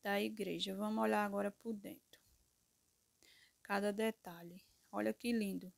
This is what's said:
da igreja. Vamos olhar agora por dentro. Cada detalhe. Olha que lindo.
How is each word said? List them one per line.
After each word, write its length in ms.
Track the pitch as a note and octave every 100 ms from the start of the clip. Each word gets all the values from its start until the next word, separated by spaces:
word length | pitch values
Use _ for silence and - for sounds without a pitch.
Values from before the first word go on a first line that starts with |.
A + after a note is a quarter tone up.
da 180 | G#3 G3+
igreja. 540 | G#3+ G#3+ F#3+ E3+ G3 F#3+
Vamos 260 | G#3+ A3
olhar 220 | A3 G#3+
agora 280 | G#3 G3 G3+
por 220 | - A3+
dentro. 460 | G#3+ G3+ - _ - _ _ _ _ _ _ _ _ _ _ - - - _
Cada 320 | - G3+ G3+
detalhe. 680 | G3+ A3 A3 - E3+ E3+ F3+ - _ _
Olha 220 | G#3 G#3+
que 180 | A3 A#3+
lindo. 420 | A#3 G3+ F#3 F#3